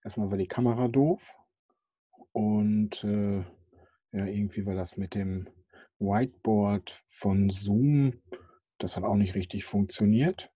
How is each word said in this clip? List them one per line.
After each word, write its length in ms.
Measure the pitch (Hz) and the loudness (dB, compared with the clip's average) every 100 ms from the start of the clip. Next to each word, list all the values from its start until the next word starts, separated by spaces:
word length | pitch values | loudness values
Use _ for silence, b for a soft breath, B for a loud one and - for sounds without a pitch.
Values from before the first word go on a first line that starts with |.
Erstmal 260 | - 107 101 | -12 -6 -4
war 80 | 190 | -2
die 120 | - | -4
Kamera 400 | - 123 117 127 | 0 0 2 0
doof 480 | 123 143 185 - - _ _ _ _ _ _ _ _ - | 2 2 0 -6 -20 _ _ _ _ _ _ _ _ -12
und, 680 | - 107 107 104 107 104 - 104 | -4 0 2 2 2 0 -2 -4
äh, 320 | 104 101 98 90 - _ b b b _ | -2 0 -2 -6 -12 _ b b b _
ja, 140 | 104 196 | -6 -4
irgendwie 400 | 202 208 - 98 | -2 -4 -4 -4
war 100 | 95 | -4
das 220 | 90 - | -6 -8
mit 180 | 95 104 | -6 -4
dem 320 | 95 92 90 _ _ B B _ | -4 -4 -8 _ _ B B _
Whiteboard 1000 | 98 101 127 - - 107 101 101 - - _ | 0 0 0 -4 0 2 4 0 -4 -20 _
von 420 | - 101 98 98 | -6 0 2 2
Zoom, 720 | 95 101 104 139 147 139 123 _ B B B _ _ | 0 0 2 4 4 2 0 _ B B B _ _
das 200 | 90 - | -8 -4
hat 80 | 98 | 0
auch 100 | 101 | 2
nicht 200 | 101 95 | 2 0
richtig 280 | 90 104 | -4 -8
funktioniert. 880 | - 104 98 - 104 110 151 190 - | -4 -2 -2 2 4 4 2 0 -10